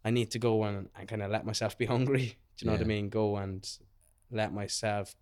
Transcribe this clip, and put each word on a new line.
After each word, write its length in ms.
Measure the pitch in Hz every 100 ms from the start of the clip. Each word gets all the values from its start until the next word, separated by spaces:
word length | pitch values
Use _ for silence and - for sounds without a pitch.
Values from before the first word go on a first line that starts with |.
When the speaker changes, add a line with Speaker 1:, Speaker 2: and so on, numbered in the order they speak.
Speaker 1:
I 80 | 110
need 200 | 123 110
to 80 | 113
go 240 | 117 110
and, 260 | 107 101 95 98
and 120 | 101
kinda 200 | 107 98
let 180 | 107 -
myself 320 | 101 110 -
be 80 | 117
<laughs> 100 | 120
hungry. 420 | 131 131 120 - _ -
Do 80 | 113
you 20 |
know 60 |
what 80 | 107
I 40 | 110
Speaker 2:
Yeah. 20 |
Speaker 1:
mean? 220 | 104 101
Go 280 | 110 104 101
and 300 | 98 95 - - - _ _ _ -
let 220 | 113 107
myself 640 | 104 98 - 110 104 95 -